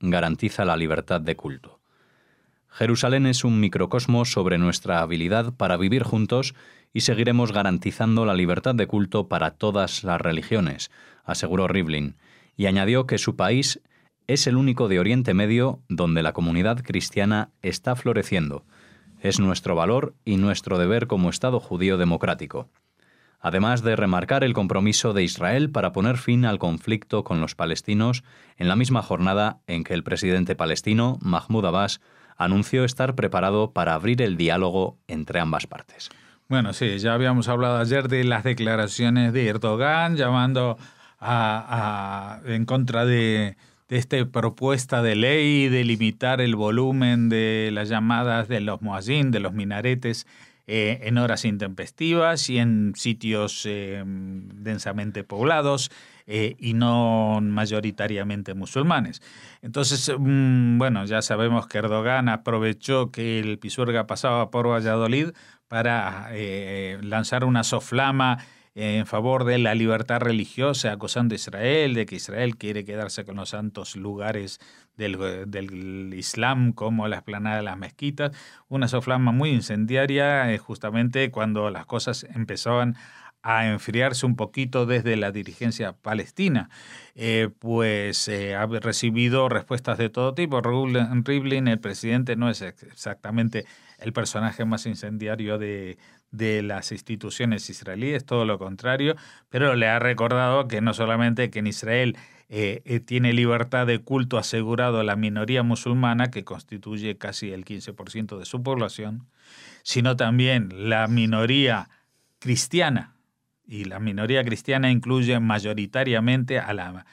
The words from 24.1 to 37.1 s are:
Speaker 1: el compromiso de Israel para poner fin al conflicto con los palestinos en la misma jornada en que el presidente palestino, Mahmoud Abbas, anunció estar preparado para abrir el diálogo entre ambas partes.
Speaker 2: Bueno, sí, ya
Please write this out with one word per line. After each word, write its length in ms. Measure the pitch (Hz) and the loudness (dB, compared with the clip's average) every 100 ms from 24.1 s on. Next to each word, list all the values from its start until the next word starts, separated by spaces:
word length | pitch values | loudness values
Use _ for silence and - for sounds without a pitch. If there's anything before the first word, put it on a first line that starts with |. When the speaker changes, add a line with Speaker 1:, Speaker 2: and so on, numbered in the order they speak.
| 90 - 135 | 2 2 2
Speaker 1:
el 100 | 135 | 2
compromiso 600 | 110 95 95 104 104 117 | 2 0 2 2 2 2
de 100 | 98 | 2
Israel 480 | 90 - 90 127 151 | 0 0 0 2 2
para 220 | 143 95 | 0 0
poner 240 | 95 107 123 | 2 2 2
fin 280 | - 120 | 2 4
al 140 | 120 98 | 4 2
conflicto 640 | 87 82 - 110 - 107 | 0 -2 -2 -2 0 -2
con 180 | - 85 | 0 -2
los 140 | 78 | -2
palestinos 720 | - 82 80 - 104 117 123 - - - - | -2 -4 -4 0 2 2 0 -6 -20 -20 -2
en 100 | 90 | 2
la 80 | |
misma 280 | 101 123 120 | 2 4 2
jornada 580 | - 87 92 101 107 - - | 0 0 2 2 0 -2 -8
en 160 | 85 | -6
que 100 | 80 | -4
el 80 | 85 | -4
presidente 540 | - 92 92 92 90 87 | -2 -2 0 2 2 0
palestino, 640 | 82 78 - 110 120 127 | -2 -2 0 2 2 0
Mahmoud 440 | - 85 - 110 95 | 0 0 0 0 2
Abbas, 340 | 92 101 - _ - - - | 2 0 -4 _ -20 -16 -4
anunció 460 | 87 98 101 131 | 2 2 2 2
estar 320 | 123 127 131 | 0 0 -2
preparado 560 | 127 101 90 95 104 107 | 0 0 0 2 2 0
para 220 | - 82 | 0 0
abrir 280 | 80 101 123 | 2 2 2
el 140 | 113 85 | 2 2
diálogo 640 | 82 87 92 92 92 - - | 2 2 2 0 -2 -4 -10
entre 320 | 80 76 85 | -8 -4 -2
ambas 300 | 82 76 - | 0 -2 -4
partes. 420 | - - - - - - _ - | -14 -18 -18 -20 -20 -20 _ -2
Speaker 2:
Bueno, 240 | 131 107 | 0 0
sí, 260 | 98 117 98 | 0 -2 0
ya 160 | 113 | 0